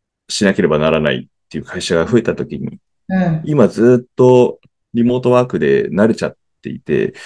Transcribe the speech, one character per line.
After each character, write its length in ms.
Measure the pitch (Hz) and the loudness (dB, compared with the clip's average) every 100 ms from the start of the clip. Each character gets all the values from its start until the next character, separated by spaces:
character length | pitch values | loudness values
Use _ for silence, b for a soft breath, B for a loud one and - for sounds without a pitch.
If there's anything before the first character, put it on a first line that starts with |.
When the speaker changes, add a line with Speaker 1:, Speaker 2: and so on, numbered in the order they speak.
| _ _ - | _ _ -12
Speaker 1:
し 160 | - | -2
な 80 | 101 | 0
け 100 | 95 | 2
れ 60 | 85 | 0
ば 100 | 76 | 2
な 120 | 78 | 2
ら 80 | 80 | 0
な 120 | 76 | 0
い 160 | 65 - | -4 -8
っ 200 | _ _ | _ _
て 100 | 78 | -14
い 20 | |
う 40 | |
会 160 | 67 90 | -12 -10
社 140 | - | -2
が 120 | 85 85 | -2 2
増 120 | 117 | 0
え 40 | |
た 120 | 104 | 0
時 240 | - - 71 | -4 -8 -10
に、 200 | - - _ _ - | -12 -14 _ _ -6
Speaker 2:
う 80 | 190 | -2
ん。 260 | 180 160 | 0 -2
Speaker 1:
今 240 | 151 147 98 | -2 2 2
ず 360 | - 117 123 - | 2 2 2 0
っ 40 | - | 2
と 420 | 127 127 120 - _ _ _ | 4 6 4 -2 _ _ _
リ 100 | 117 | -2
モ 140 | 117 123 | 0 0
ー 20 | |
ト 100 | 123 | 0
ワ 120 | 123 | 0
ー 40 | 123 | 0
ク 120 | 87 | -2
で 280 | 76 67 - | 0 0 0
慣 180 | 80 113 | 0 0
れ 60 | - | 0
ち 80 | |
ゃ 60 | 78 | -6
っ 60 | - _ _ | -8 _ _
て 100 | - | -14
い 100 | - | -12
て、 340 | - 67 50 B | -4 -4 -4 B